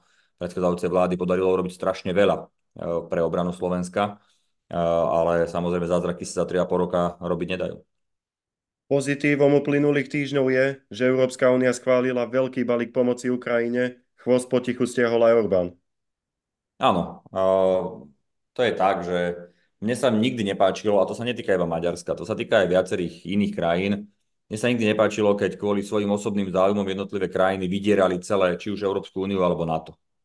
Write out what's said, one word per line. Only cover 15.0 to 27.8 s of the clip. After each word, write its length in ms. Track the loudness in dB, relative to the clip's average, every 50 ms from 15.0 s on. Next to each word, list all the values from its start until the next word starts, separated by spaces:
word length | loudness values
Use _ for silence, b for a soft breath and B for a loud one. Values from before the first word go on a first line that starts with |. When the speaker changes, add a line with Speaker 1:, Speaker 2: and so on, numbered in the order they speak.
| 2 4 4 4 6
Speaker 2:
aj 100 | 6 6
Orbán. 340 | 4 4 2 2 2 0 0 -4 _ _ _ _ _ _ _ _ _ _ _ _ _ _ _ _ _ _ _ _ -2
Speaker 1:
Áno, 460 | 0 0 0 0 -2 -4 -8 -16 -16 -8
e, 100 | -4 0 2 2 4 4 4 4 2 2 -2 -4 -8 -12 -16 -20 _ _ _ _ _ _ _ _ _
to 80 | -2
je 120 | -2 0 0
tak, 260 | 2 2 2 0 0
že 160 | -2 -2 -2 -2 -2 -2 -4 -6 B B B B B B B _
mne 140 | -6 -4 -2 0
sa 160 | 0 2 2
nikdy 320 | 2 2 2 0 0 -2
nepáčilo, 540 | -2 0 2 2 2 2 0 -2 0 2 2
a 60 | 2 0
to 60 | -2 -6
sa 80 | -6
netýka 300 | -6 -6 -4 -2 0 0
iba 100 | 0 0
Maďarska, 480 | -2 -2 -2 -2 -2 -4 -4 -4 -6 -6
to 140 | -6 -6 -6
sa 100 | -6 -6
týka 240 | -2 2 2 2
aj 60 | 4 4
viacerých 560 | 2 2 2 0 -2 -4 -4 -6 -8 -10 -8
iných 280 | -4 -2 0 0 0 -2
krajín, 380 | -2 0 0 0 0 0 0 -2 -4 -6 -10 _ _ _ _ _ _ _ -12
mne 60 | -6 -2
sa 100 | 0 0
nikdy 240 | 0 2 2 2 4
nepáčilo, 400 | 4 2 2 2 2 2 2 2
keď 240 | 2 0 -2 -2 -2
kvôli 240 | -2 -2 0 -2
svojim 300 | -2 -2 -2 -2 0 0 0
osobným 400 | -2 -2 -4 -4 -2 -2 -2 0
záujmom 320 | 2 2 2 2 0 -2
jednotlivé 460 | -2 -4 -6 -6 -6 -6 -4 -4 -2
krajiny 340 | 0 0 2 2 0 0 -2
vydierali 560 | -4 -4 -2